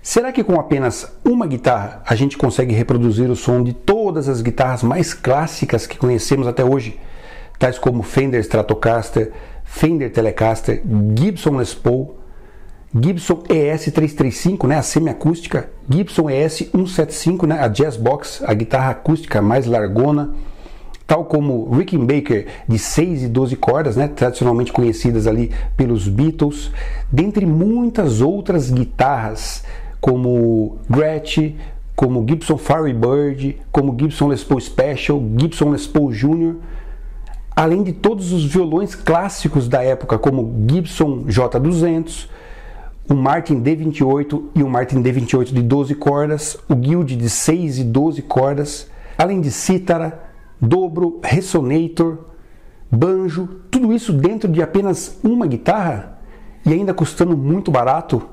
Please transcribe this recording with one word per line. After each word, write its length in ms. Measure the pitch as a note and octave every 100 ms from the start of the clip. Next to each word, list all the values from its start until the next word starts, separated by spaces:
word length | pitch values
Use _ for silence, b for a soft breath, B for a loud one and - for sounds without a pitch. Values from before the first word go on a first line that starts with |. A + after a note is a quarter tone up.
Será 300 | - A#3 B3+
que 120 | B3+
com 140 | G#3+ F3
apenas 540 | - C#3 C3 - - - -
uma 200 | A#3+ F#3+
guitarra 560 | B2+ C3+ A#2 G2+ - -
a 80 | A2+
gente 220 | C#3 -
consegue 360 | C3 A2 C3
reproduzir 560 | A2+ A#2 B2 A#2+ G#2+ B2
o 60 | B2
som 260 | - B2
de 120 | B2
todas 560 | B2 - G#3 G#3+ D#3+ C#3
as 120 | B2+
guitarras 400 | A#2 A2+ C3 B2
mais 320 | A#2+ C#3 D#3+
clássicas 720 | - - C#3 D#3+ - B2+ A#2 -
que 120 | -
conhecemos 500 | B2 A#2+ - C#3 B2
até 160 | A#2+
hoje, 340 | B2+ C3+ A2+ - B B B B B -
tais 180 | B2+ A#2+
como 240 | C3+ A#2+
Fender 380 | G#2+ - C3+ B2
Stratocaster, 920 | G#2 A2 G#2 G#2+ A2+ A#2 A2 - A2 B B B -
Fender 440 | - D#3 E3 B2+
Telecaster, 680 | A#2 A2 - A2 A2 - - - G#2+ G#2 A2
Gibson 400 | F3+ F3+ D#3 C#3
Les 160 | A#2+
Paul, 420 | - B2+ B2+ C#3 - b b b b b b b A2+
Gibson 480 | C#3 F3+ - E3+ -
E 80 | D#3+
S 340 | D3 D#3 -
três 220 | D3+ D#3
três 240 | - C3+ -
cinco, 300 | E3+ F#3+ B2+
né, 100 | D3+
a 40 |
semiacústica, 880 | - D3+ D#3 A#2+ D#3 E3+ - - - - -
Gibson 420 | C#3+ G3+ - D#3
E 60 | C3+
S 340 | D#3 D#3 -
um 140 | F3+ F#3
sete 260 | - D3+
cinco, 320 | - E3 F3+ D#3
né, 140 | D#3
a 80 | B2+
jazz 300 | G#2 D3+ A2+
box, 440 | A#2 C#3+ - - -
a 60 |
guitarra 380 | G#2+ A2+ C3 C3
acústica 500 | A#2+ - D#3+ - G#2+
mais 240 | G2+ B2+ A#2+
largona, 680 | A#2 G#2 G#2 C#3 D3 D3 B B B B B B B -
tal 200 | D#3 -
como 440 | D3+ D3 B2 A2 B2
Rickenbacker 720 | F#3 E3+ B2 D3 C#3+ A2 - B -
de 120 | A2+
seis 420 | - - E3+ D#3
e 60 | B2+
doze 300 | A#2 C3 B2+
cordas, 400 | - C3 D3+ A2+
né, 100 | D3
tradicionalmente 640 | - B2 B2 B2 A#2 B2
conhecidas 560 | - A#2+ A2 B2 A2+ A2
ali 240 | A2+ A#2 B B -
pelos 320 | B2+ A2+ G2
Beatles, 640 | G2+ D3+ D3+ D3 D3 - B B B B
dentre 340 | B2+ F#3+ G#3 F#3
muitas 760 | D#3 G3 A#3 A#3+ A3+ E3 G#2+
outras 500 | C3+ G3+ - F3 B2+
guitarras, 920 | B2+ B2 - C3 C3+ G#2+ A2 - - B B B B
como 760 | - B2+ B2 A#2+ A#2 A2+ G#2+ - -
Gretsch, 680 | B2 D#3 D#3 D3+ - D#3 D3+ B B -
como 320 | - C3 B2 A2+
Gibson 320 | D#3+ - D#3
Firebird, 1000 | - D#3 D#3 A#2+ A#2+ C#3 C#3+ C3+ C#3 - -
como 240 | - C#3 A#2+
Gibson 300 | D3+ D3 C#3+
Les 120 | C3+
Paul 200 | - C3
Special, 600 | - - C3+ C3 - D3 A2 A2+
Gibson 340 | D#3+ - D3
Les 140 | C#3+ -
Paul 280 | D#3 C#3+
Junior, 420 | G#2+ C3+ E3 E3 E3 B B B B B B B B -
além 300 | - D#3+ F3+
de 80 | F#3+
todos 400 | E3+ G3+ A3 F3+
os 140 | F3+ D3
violões 500 | F3 E3+ D#3+ G3 -
clássicos 720 | - E3 G3 - D3 C#3+ A#2+
da 160 | C3+
época, 340 | C3 C3 - A2+
como 480 | C#3+ C3+ A#2 A#2+ G#2+
Gibson 560 | E3 E3 - D#3 B2+ D3
J 320 | F#2 G3+ B2
duzentos, 680 | C#3+ F3 E3+ E3 D#3+ - - B B B B B B - -
o 40 |
Martin 460 | C#3 C3 D#3+ E3+ C#3
D 160 | A#2+ D#3
vinte 220 | D#3+ D3+
e 60 | C3+
oito 440 | C#3 D3 D3 - E3+
e 80 |
o 60 | C#3
Martin 320 | B2 B2+ C3+
D 100 | B2
vinte 200 | B2+ A#2+
e 60 | C3
oito 160 | B2
de 80 | C3
doze 320 | A#2+ C#3+ C#3
cordas, 640 | C#3+ C#3 C#3+ D3+ D3+ - - -
o 60 | C3
Guild 420 | B2+ F3 D3+ B2+
de 120 | A#2
seis 480 | - - E3 E3 C3
e 60 |
doze 380 | B2 B2 D#3 C#3+
cordas, 680 | - B2+ C3+ C#3+ D3 - - B B B
além 240 | F3+ G3
de 100 | D3
cítara, 720 | - - F#3 F#3 E3+ E3 - B B B B
dobro, 580 | A2+ F3 F#3 D#3+ F3 E3+
ressonator, 1000 | - E3 F#3 F3 B2+ D3+ E3 E3 E3 D#3+ - b b b b b b
banjo, 600 | A2+ E3+ F#3+ F#3 D#3+ F3+ - -
tudo 220 | C4 A#3
isso 220 | A#3 A3+
dentro 360 | D3 E3 A3 G#3
de 120 | D#3+
apenas 580 | D#3+ G3 G3 F3 - -
uma 240 | A3 A#3+ F#3
guitarra 760 | A#2+ - G#3+ F3 A2 F2+ - B B B B -
e 60 |
ainda 220 | D#3+ G3
custando 420 | F#3 D#3 - F3 D#3+
muito 340 | C#3 F3+ F#3+
barato? 520 | C3+ A#2+ D3+ - A#2+ -